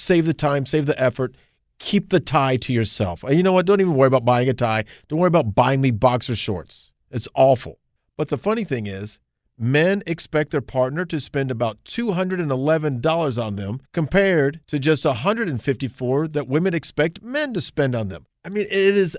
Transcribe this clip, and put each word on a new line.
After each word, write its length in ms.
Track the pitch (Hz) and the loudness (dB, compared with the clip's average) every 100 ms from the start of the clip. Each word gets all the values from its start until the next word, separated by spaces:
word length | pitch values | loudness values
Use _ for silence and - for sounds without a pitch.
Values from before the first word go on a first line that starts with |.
save 220 | - 175 165 | 0 2 2
the 80 | |
time, 320 | 156 147 143 135 | 0 0 -2 0
save 200 | 156 143 | 0 0
the 120 | 139 | 0
effort, 340 | 131 120 131 - _ _ _ - | 0 0 -6 -8 _ _ _ -16
keep 300 | - 202 - | -2 0 2
the 100 | 185 | 0
tie 360 | - 147 135 131 | 2 0 2 0
to 140 | - | 0
yourself. 500 | 120 107 - 98 85 - | 0 0 -2 -4 -4 0
You 140 | 156 | 2
know 100 | 185 | 4
what? 120 | 185 180 | 4 4
Don't 160 | 202 | 2
even 140 | 190 139 | 2 4
worry 120 | 131 | 4
about 180 | 131 117 | 4 4
buying 220 | 123 127 | 2 2
a 40 | |
tie. 300 | 120 120 110 107 - - | 0 0 0 -4 -12 -6
Don't 100 | 156 | 0
worry 80 | 180 | 2
about 260 | 165 113 | 4 2
buying 280 | 101 123 135 | 2 2 2
me 100 | 135 | 2
boxer 440 | 113 127 123 - 113 | 4 2 2 -2 -6
shorts." 560 | - 92 78 - - _ _ | -4 -6 -8 -20 -20 _ _
It's 160 | 127 - 139 | -10 -4 4
awful. 440 | 135 127 - - _ _ _ - | 4 4 -2 -18 _ _ _ -8
But 120 | 151 | -4
the 80 | 135 | -2
funny 260 | 202 226 | -2 -2
thing 240 | 196 123 104 | -2 -4 -6
is, 320 | 95 107 - _ _ _ - | -8 -10 -14 _ _ _ -6
men 440 | 113 143 175 202 - | 0 4 4 0 -4
expect 460 | 165 - 151 151 | -8 -4 -2 -2
their 100 | 151 | -4
partner 420 | - 131 131 151 175 | -4 -2 -2 -2 -6
to 140 | 160 | -6
spend 300 | - 143 135 | -4 -4 -4
about 340 | 117 117 107 | -2 -4 -6
two 280 | - - 240 | -10 -6 -2
hundred 280 | 175 185 185 | -2 -2 -2
and 120 | 160 | -2
eleven 500 | 131 143 160 151 127 | 0 0 0 0 -2
dollars 380 | 151 165 156 117 | -2 0 -2 -2
on 160 | 110 101 | -4 -6
them, 260 | 98 123 - | -6 -8 -8
compared 680 | - 156 190 196 170 139 160 - | -4 0 2 2 2 0 -2 -6
to 100 | 147 | -2
just 260 | 139 156 | 0 2
a 100 | 156 | 0
hundred 360 | 110 151 226 208 | 0 -2 -2 -2
and 120 | 123 | -4
fifty-four 680 | - 127 131 - 123 135 160 | -2 -2 -4 -4 -2 -2 -2
that 200 | 151 127 | -4 -2
women 280 | 143 185 170 | 0 0 -2
expect 480 | - - 160 - | -4 -2 -2 -4
men 300 | 226 277 302 131 | -8 -4 -4 -4
to 60 | |
spend 340 | - - 139 120 | -6 -2 -2 -2
on 140 | 101 | -6
them. 180 | 85 - _ - | -10 -18 _ -8
I 40 | |
mean, 160 | 208 202 | -6 -2
it 60 | |
is 460 | 196 196 202 185 | 0 2 4 2